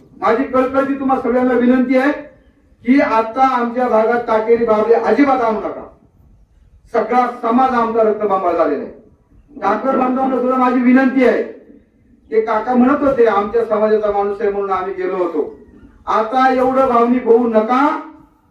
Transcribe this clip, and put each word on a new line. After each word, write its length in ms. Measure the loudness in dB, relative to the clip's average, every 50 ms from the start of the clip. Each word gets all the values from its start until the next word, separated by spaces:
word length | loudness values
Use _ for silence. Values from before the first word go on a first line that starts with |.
| -20 _ -12 -4
माझी 240 | -2 0 0 0 -2
कळकळती 540 | -2 -2 -2 -2 0 0 -2 -2 -2 -4 -4
तुम्हा 200 | -4 -2 -2 -2
सगळ्यांना 340 | -2 -2 -2 0 0 0 0
विनंती 420 | 2 2 2 2 2 2 0 0
आहे 160 | 0 0 0 -2 -4 -8 -16 -20 _ _ _ _ _ _ _ _ _ -2
की 160 | 0 2 2
आता 460 | 2 2 0 -2 -2 -2 0 0 0 2
आमच्या 380 | 2 0 -2 -4 -4 -2 -2 0
भागात 320 | 2 2 2 0 0 -2 -2 -2
काटेरी 360 | -2 -2 2 2 0 2 2
बाबरे 300 | 2 0 2 2 2 2
अजिबात 480 | 2 2 2 2 2 2 2 2 0 0
आणू 160 | -2 -2 -4
नका. 260 | -6 -8 -10 -12 -14 -18 -20 _ _ _ _ _ _ _ _ _ _ _ _ _ _ _ _ _ _ _ -4
सगळा 340 | -4 -2 0 0 0 0 0 -2 -6 -4
समाज 320 | 0 2 2 2 2 0
आमचा 280 | 0 -2 0 0 0 0
रक्तबंबाळ 540 | 0 0 -2 -2 -2 -2 -2 0 -2 0
झालेला 260 | 0 0 0 -2 -4 -6
आहे. 100 | -10 -14 -18 -20 _ _ _ _ _ _ -20 _ _ -12 -6
ठाकर 360 | -2 -2 -2 -2 -2 -2 -2 0
बांधवांना 400 | 0 0 0 -2 -2 -2 -2 -2
सुद्धा 180 | -2 0 0
माझी 240 | 0 0 0 0 2
विनंती 440 | 4 4 4 4 4 2 2 2 2
आहे, 180 | 2 2 0 -2 -6 -10 -16 -20 -20 -20 -20 _ _ _ _ _ _ _ _ _ _
ते 100 | -2 -2
काका 340 | 0 0 -2 -2 -2 0 2
म्हणत 280 | 2 2 2 2 2 0
होते 240 | 0 2 2 2
आमच्या 380 | 2 2 0 -2 -2 -2 -2 -2
समाजाचा 460 | 0 0 0 0 2 0 0 0 -2
माणूस 300 | -2 -2 -2 -4 -4 -4
आहे 100 | -4 -4
म्हणून 200 | -2 -4 -4 -4
आम्ही 240 | -4 -4 -4 -6 -6
गेलो 220 | -6 -6 -4 -4
होतो. 360 | -4 -4 -4 -4 -4 -6 -6 -10 -16 -20 -20 -20 -20 -20 -20 -20 _ _
आता 420 | -4 -2 -2 -2 0 0 2 2 2 2
एवढं 360 | 2 0 0 2 2 0 2
भावनिक 380 | 2 2 2 2 0 0 2
होऊ 200 | 4 4 4 2 2
नका. 380 | 0 0 0 2 0 0 0 0 -2 -4 -8 -14 -20 -20 -20 _ _ _ _ _